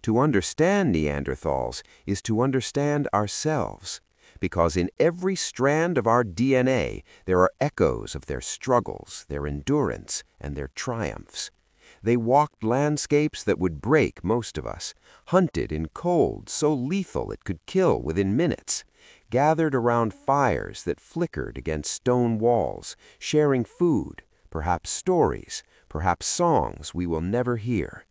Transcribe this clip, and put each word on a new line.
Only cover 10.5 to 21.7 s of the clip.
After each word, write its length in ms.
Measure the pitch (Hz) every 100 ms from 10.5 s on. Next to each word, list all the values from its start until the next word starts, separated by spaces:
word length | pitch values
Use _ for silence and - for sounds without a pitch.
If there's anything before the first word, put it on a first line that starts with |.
| 71
their 140 | 69
triumphs. 800 | - - 117 85 50 - - - _ _ _ - _
They 140 | 110 120
walked 480 | 113 139 151 _
landscapes 800 | 110 127 147 147 - 147 151 -
that 160 | - 90
would 220 | 90 76
break 420 | 104 151 92 -
most 340 | 87 120 110 -
of 80 | 57
us, 280 | - - - _ - -
hunted 440 | 180 180 - 58
in 160 | 78 80
cold 600 | - 170 175 87 50 -
so 260 | - 151
lethal 580 | 143 127 196 180 - 50
it 120 | -
could 220 | - 85 -
kill 360 | 185 180 65
within 360 | 62 82 98 113
minutes, 480 | 170 - - - - _ - - _
gathered 460 | 120 151 160 156 131
around 380 | 120 120 113
fires 680 | - - 139 131 71 50 52
that 160 | - -
flickered 580 | - 165 170 - 57 62
against 340 | 64